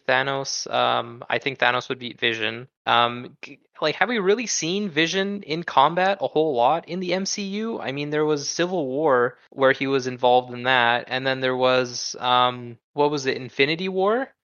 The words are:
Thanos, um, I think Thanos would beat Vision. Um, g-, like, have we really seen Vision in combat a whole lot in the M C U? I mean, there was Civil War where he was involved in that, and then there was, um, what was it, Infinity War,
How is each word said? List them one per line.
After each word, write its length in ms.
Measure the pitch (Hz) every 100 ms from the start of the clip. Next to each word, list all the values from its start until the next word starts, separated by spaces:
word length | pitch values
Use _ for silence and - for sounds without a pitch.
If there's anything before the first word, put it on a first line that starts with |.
| -
Thanos, 640 | 131 135 139 135 - -
um, 480 | 120 123 120 120 120 -
I 80 | 120
think 200 | 139 131
Thanos 300 | 123 123 -
would 100 | 131
beat 180 | 123 -
Vision. 480 | 120 113 110 113 127 _ -
Um, 500 | 117 120 120 127 -
g-, 180 | - 139 _ -
like, 140 | 156 -
have 120 | 196
we 120 | 240
really 280 | 185 220 220
seen 420 | - 160 196 208
Vision 540 | 147 165 190 196 202
in 200 | - 160
combat 560 | 170 139 143 175 185 196
a 60 | 131
whole 280 | 156 160 120
lot 320 | 123 165 -
in 140 | 180
the 120 | 180
M 120 | 185 196
C 160 | -
U? 360 | 196 202 226 -
I 100 | 117
mean, 180 | 139 147
there 160 | 151 151
was 240 | 151 139
Civil 380 | - 180 185 135
War 500 | 135 156 127 123 - _
where 220 | 135 131
he 140 | 131 135
was 200 | 135 127
involved 460 | 123 127 127 123
in 100 | 123
that, 420 | 127 127 120 120 -
and 200 | 127 135
then 140 | 131
there 160 | 131 127
was, 580 | 127 127 123 120 - -
um, 560 | 123 123 123 123 120 117 _
what 180 | 147 147
was 140 | 151 131
it, 100 | 120
Infinity 540 | 123 - 139 165 190
War, 400 | 190 196 240 269 _